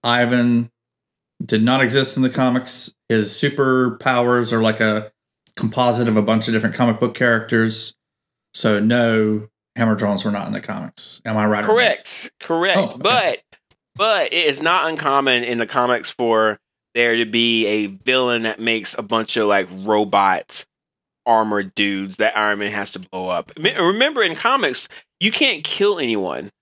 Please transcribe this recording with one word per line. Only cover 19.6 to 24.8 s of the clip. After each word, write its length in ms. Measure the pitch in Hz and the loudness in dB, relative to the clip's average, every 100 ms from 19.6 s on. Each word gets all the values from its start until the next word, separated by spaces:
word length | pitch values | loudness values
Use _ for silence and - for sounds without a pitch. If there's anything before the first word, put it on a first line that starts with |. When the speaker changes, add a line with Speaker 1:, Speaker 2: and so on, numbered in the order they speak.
| 92 | 0
Speaker 2:
robot 960 | 95 98 107 104 101 98 90 - - - _ _ _ _ _ - | -8 0 0 2 2 2 0 -4 -14 -16 _ _ _ _ _ 2
armored 500 | 113 110 104 98 - | 2 2 -2 -4 -2
dudes 420 | 101 98 98 92 | -2 -2 -6 -2
that 180 | 107 107 | 0 2
Iron 240 | 107 104 | 0 0
Man 120 | 101 | -4
has 200 | 107 98 | -6 -8
to 80 | 95 | -12
blow 300 | 92 92 92 | -12 -8 -4
up. 280 | 87 - - | -4 -6 -4
Me-, 160 | 175 185 | -4 0
remember, 460 | 175 208 277 277 | 0 2 0 0
in 120 | 196 160 | -2 0
comics, 520 | 226 269 170 127 | 0 0 0 -4